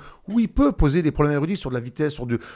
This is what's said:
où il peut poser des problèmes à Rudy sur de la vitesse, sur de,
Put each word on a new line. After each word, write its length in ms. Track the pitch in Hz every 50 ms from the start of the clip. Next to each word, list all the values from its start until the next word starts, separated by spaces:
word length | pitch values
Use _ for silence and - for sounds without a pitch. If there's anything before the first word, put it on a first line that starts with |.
| - - - - _ -
où 100 | 202 233
il 80 | 226 202
peut 240 | - - 277 285
poser 300 | 208 - 156 147 135 175
des 100 | 170 151
problèmes 240 | 135 - 147 147 147
à 40 | 143
Rudy 180 | 143 165 202 185
sur 140 | - 135
de 40 | 127
la 60 | 123
vitesse, 320 | 120 123 120 - 151 147 143
sur 140 | - 127 120
de, 100 | 117 117 - - -